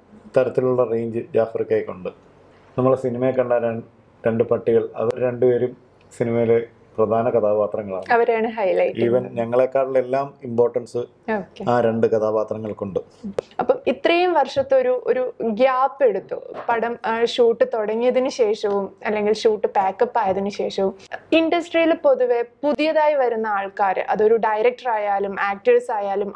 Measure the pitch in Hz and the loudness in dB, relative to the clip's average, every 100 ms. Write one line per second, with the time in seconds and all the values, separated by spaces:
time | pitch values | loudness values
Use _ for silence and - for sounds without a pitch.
0 | _ - - 135 123 127 127 127 120 113 | _ -20 -2 0 2 2 0 2 0 -2
1 | 117 113 - 113 110 113 110 110 101 92 | -2 -6 -2 0 0 -2 -2 -2 -2 -8
2 | 90 - - - - _ - - 127 131 | -12 -12 -18 -20 -20 _ -10 -2 2 2
3 | 131 120 131 127 123 120 117 113 - _ | 0 -2 0 0 0 0 0 -4 -10 _
4 | _ _ 117 113 113 117 - 113 110 - | _ _ -2 0 0 0 2 2 0 -2
5 | 113 117 123 120 127 120 123 131 _ _ | -4 -2 -2 2 2 2 0 -6 _ _
6 | _ - 117 117 113 117 117 - _ - | _ -6 -2 2 4 2 0 -10 _ 0
7 | 107 113 120 113 104 107 101 110 101 92 | 2 2 2 2 2 2 0 -2 -6 -8
8 | 92 233 233 226 226 226 190 175 180 - | 0 2 2 0 -2 -2 -2 0 0 0
9 | 117 123 123 120 117 123 127 135 131 131 | 0 0 -2 -4 0 2 2 0 0 0
10 | 123 131 139 - 127 113 120 123 113 120 | 0 -2 -4 -8 -4 0 2 0 -6 -6
11 | 123 _ - 214 180 - - 120 113 113 | -8 _ -6 -6 -6 -6 0 2 2 2
12 | 113 113 110 110 107 107 110 101 98 87 | 2 2 0 0 -2 -6 -8 -8 -6 -6
13 | - - 208 196 - - 240 262 - - | -8 -12 -12 -10 -8 -2 0 0 -2 -2
14 | 330 339 359 320 269 - 269 269 254 254 | 2 2 2 2 0 -2 0 2 2 0
15 | - 247 254 - 233 214 262 254 269 277 | -2 -2 -4 -4 -4 2 2 2 0 2
16 | 262 190 - - - - - 233 233 240 | 2 0 -4 -10 -10 -8 -4 -2 -2 -4
17 | 214 226 233 - 233 233 254 233 208 220 | -4 -2 0 2 2 4 0 0 -2 0
18 | 247 254 262 - 214 220 214 202 190 - | 0 2 0 0 0 0 -2 -2 -4 -6
19 | 226 208 208 214 226 214 226 220 190 190 | -6 -2 0 2 0 0 0 0 -2 0
20 | 240 240 196 190 196 196 202 196 196 - | -2 0 -2 -2 -4 -4 -4 -2 -2 -4
21 | - - - 320 330 349 330 330 330 320 | -12 -16 0 2 2 0 0 0 2 2
22 | 294 262 247 240 233 _ 285 285 302 311 | 2 2 2 0 -4 _ -2 0 0 2
23 | 302 294 247 226 220 202 196 196 196 185 | 2 2 0 0 -2 -2 -4 -2 -2 0
24 | - 196 214 226 220 214 233 247 247 220 | -2 2 4 4 2 2 0 0 -2 -2
25 | 208 202 202 196 202 196 247 240 240 220 | 0 -2 -2 -4 -4 0 4 4 2 -4
26 | 202 196 202 | -2 -2 -4